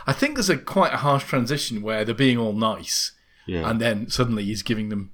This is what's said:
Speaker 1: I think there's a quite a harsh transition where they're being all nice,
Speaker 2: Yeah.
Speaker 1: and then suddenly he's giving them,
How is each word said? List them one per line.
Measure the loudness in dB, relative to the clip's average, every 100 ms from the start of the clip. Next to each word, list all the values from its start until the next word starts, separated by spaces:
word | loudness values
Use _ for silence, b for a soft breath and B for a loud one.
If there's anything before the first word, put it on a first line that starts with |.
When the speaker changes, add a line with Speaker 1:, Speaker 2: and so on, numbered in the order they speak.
| B
Speaker 1:
I |
think | 0 0 0
there's | 0
a | 0
quite | 0 2 2
a | 2
harsh | 2 0 0
transition | 0 0 -2 -2 -4
where | -2 0
they're | 0 4
being | 4 4
all | 2
nice, | 2 0 0 -4 -2 -4 -8 b b b
Speaker 2:
Yeah. | -2 0
Speaker 1:
and | 2
then | 2 0 -2
suddenly | 0 0 0 -2
he's | -4
giving | -2 -2 -2
them, | -6 -8